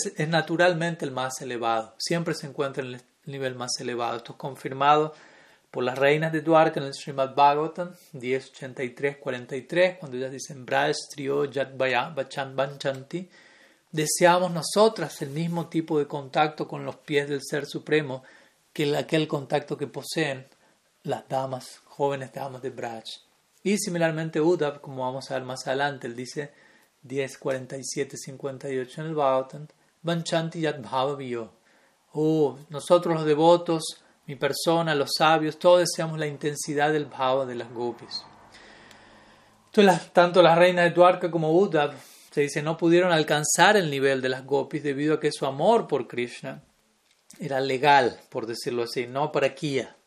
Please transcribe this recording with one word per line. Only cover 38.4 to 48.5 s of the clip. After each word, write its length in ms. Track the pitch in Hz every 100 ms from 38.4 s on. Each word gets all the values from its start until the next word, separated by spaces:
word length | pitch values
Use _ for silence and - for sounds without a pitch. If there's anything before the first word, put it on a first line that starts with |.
| - - - - - - - - - _ _ _ _
Entonces, 200 | 220 196
las, 280 | 165 -
tanto 280 | 180 175 185
la 140 | 165 165
reina 280 | 180 180
de 80 | 170
Dwarka 380 | 170 180 180 175
como 220 | 165 156
Uddhav, 420 | 170 196 160 143 135 - - -
se 80 | 147
dice, 220 | 143 151
no 140 | 151 160
pudieron 340 | 170 175 180
alcanzar 640 | 160 151 151 151 - 185 214
el 160 | 160
nivel 300 | 139 139 135
de 80 | 127
las 160 | 131 135
gopis 360 | 139 131 151
debido 340 | 143 135 151 151
a 40 |
que 140 | 147
su 120 | - 143
amor 440 | 135 185 226 165
por 180 | 139 117
Krishna 560 | 123 120 - 135 147 _ _ _ _ _ _ _ -
era 220 | 147 135
legal, 580 | 135 131 143 139 117 - -
por 180 | 131
decirlo 360 | 113